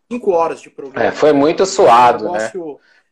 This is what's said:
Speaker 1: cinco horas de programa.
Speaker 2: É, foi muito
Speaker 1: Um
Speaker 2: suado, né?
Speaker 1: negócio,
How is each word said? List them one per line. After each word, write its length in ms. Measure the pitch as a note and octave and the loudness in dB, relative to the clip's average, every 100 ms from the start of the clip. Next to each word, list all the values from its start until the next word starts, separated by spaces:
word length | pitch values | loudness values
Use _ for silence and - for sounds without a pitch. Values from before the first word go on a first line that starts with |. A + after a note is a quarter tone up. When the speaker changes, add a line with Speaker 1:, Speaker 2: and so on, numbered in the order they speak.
| _ | _
Speaker 1:
cinco 200 | A#3+ A3+ | -8 -2
horas 280 | F3 D#3+ C3 | -2 -2 -6
de 100 | - | -16
programa. 360 | - C#3+ A#2+ G#2+ | -20 -14 -6 -4
Speaker 2:
É, 60 | |
foi 200 | - D3+ | 0 2
muito 300 | C#3+ C#3+ E3+ | 2 2 0
Speaker 1:
Um 40 | F#3+ | -2
Speaker 2:
suado, 580 | - E3 A#2 B2 A#2+ | 2 4 6 4 2
né? 60 | G#2+ | -4
Speaker 1:
negócio, 500 | G#2+ A2+ F#3+ D#3+ C3+ _ _ _ | -6 -8 -10 -14 -16 _ _ _